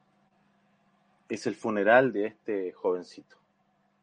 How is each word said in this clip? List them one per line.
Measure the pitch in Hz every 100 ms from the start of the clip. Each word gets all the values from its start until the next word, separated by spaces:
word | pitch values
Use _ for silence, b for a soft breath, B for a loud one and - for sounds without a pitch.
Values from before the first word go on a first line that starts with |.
| _ _ _ _ _ _ _ _ _ _ _ _ -
Es | 113 123
el | 101
funeral | 117 104 101 123 131
de | 101 107
este | - - 98 90
jovencito. | - 95 90 82 - - _ _ _ _ _ _ _